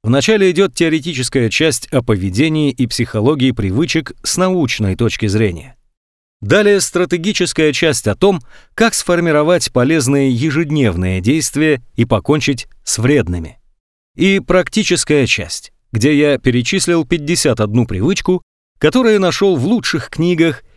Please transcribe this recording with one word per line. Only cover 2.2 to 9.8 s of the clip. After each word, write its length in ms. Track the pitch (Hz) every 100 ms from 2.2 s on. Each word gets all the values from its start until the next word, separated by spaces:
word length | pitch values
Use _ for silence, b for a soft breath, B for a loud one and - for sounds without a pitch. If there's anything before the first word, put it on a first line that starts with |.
| 95 92 156 156 147
и 160 | - 123
психологии 640 | - 117 110 113 151 131
привычек 640 | 120 98 101 170 156 147 -
с 140 | - -
научной 600 | 185 185 131 - 101 95
точки 300 | 117 - 107
зрения. 500 | 104 107 82 - - _ _ _ _ _ _
Далее 400 | 104 185 208 202
стратегическая 920 | - 175 175 175 180 208 180 - 156
часть 340 | 135 165 135 107
о 80 |
том, 260 | 101 196 185 b b b
как 200 | - 226
сформировать 800 | - - 175 170 147 151 175 -
полезные 580 | 127